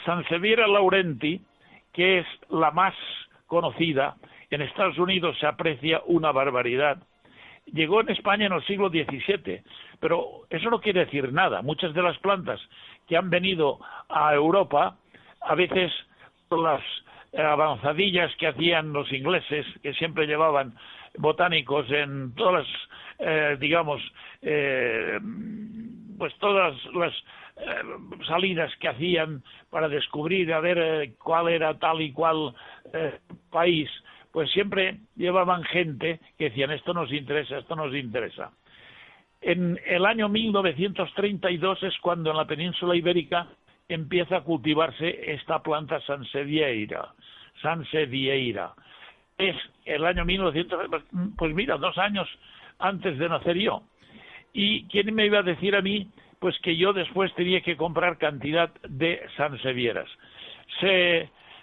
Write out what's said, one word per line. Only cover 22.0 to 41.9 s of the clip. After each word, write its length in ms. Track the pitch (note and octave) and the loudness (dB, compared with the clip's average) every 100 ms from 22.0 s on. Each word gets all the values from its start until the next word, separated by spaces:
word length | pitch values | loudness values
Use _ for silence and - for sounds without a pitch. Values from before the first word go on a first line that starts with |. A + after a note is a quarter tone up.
| C#3+ C#3 C3 | -2 -4 -8
todas 300 | A#2 F#3 F3+ | 0 2 2
las, 640 | C3+ - - - - - G#3 | 0 -8 -14 -18 -16 -6 0
eh, 300 | D#3 D3 C#3+ | 2 2 0
digamos, 420 | C#3+ E3+ D#3+ C#3 - - - - | 2 2 2 -4 -8 -16 -20 -10
eh, 760 | - D3+ C#3 C3 A#2+ A2+ - G#2 - - A3 G#3+ - - - - - - | -2 0 0 0 0 0 -2 -4 -6 -10 -10 -10 -12 -12 -14 -16 -16 -8
pues 180 | D#3+ - | -8 -2
todas 380 | G3+ G3 F3+ C3 - | 2 4 2 0 -6
las, 180 | F3 E3 - - - - - | -2 -2 -4 -14 -20 -20 -12
eh, 260 | - - A3+ - - - - | -8 -6 -8 -12 -14 -12 -4
salidas 420 | E3 F#3+ E3+ D3 - | 0 0 0 -4 -4
que 120 | E3 | -6
hacían 540 | A#2+ E3+ E3+ D#3+ C#3+ - - _ | -2 0 0 -2 -6 -14 -20 _
para 180 | E3 D#3 | -2 0
descubrir 640 | C#3+ - D3 D#3 F#3+ E3 | -2 -4 -4 -2 0 0
a 80 | D#3+ | 0
ver, 180 | E3+ F3 | 2 2
eh, 360 | D#3+ D#3 C#3+ - | 2 0 -4 -6
cuál 300 | - E3 E3+ | 0 2 2
era 280 | E3+ D#3+ C#3+ | 2 0 0
tal 220 | E3 D#3+ | 0 0
y 120 | D#3 | -2
cual, 420 | C3+ E3 D#3+ D3 - - - - | 0 2 2 -2 -8 -18 -20 -10
eh, 260 | D#3+ D#3 - - - _ | -6 -6 -6 -16 -20 _
país, 400 | E3 F3 D#3+ C#3 - - - - | 2 4 2 0 -8 -18 -20 -8
pues 180 | D#3+ C#3 | -4 0
siempre 480 | F#3 G#3 G3 F#3+ G#3+ - | 0 0 0 -2 -4 -12
llevaban 480 | - F3 F#3 F3+ F3+ | -4 0 2 2 0
gente 560 | D#3 E3 E3+ C3 D#3+ D#3+ - - | 0 -2 -2 -2 -4 -6 -10 -4
que 140 | D3+ | -4
decían, 220 | A#2 C#3 | 0 -2
"Esto 200 | D3 - | -2 -4
nos 200 | F3 C3+ | -4 -4
interesa, 460 | D3 C3 D3 C3 C3+ | -6 -4 -4 -4 -8
esto 180 | - D#3+ | -8 -6
nos 180 | D3 | -4
interesa". 560 | C#3 B2+ A#2 G2+ - - - _ - - - - - _ _ | -6 -4 -6 -6 -8 -14 -16 _ -20 -20 -20 -20 -20 _ _
En 380 | - F3 F3 - - | -2 0 0 -2 -2
el 180 | F3+ | 2
año 240 | G3 A3+ G#3 | 2 2 0
mil 220 | G#3+ A3+ | 0 0
novecientos 640 | G3+ F#3+ C3+ G3 F#3+ F3 | 2 0 0 -2 -2 -4
treinta 380 | - G3+ F#3+ F#3 | -2 -2 0 -2
y 40 | F3 | 0
dos 240 | F#3 F#3 | 0 0
es 120 | F#3+ | -4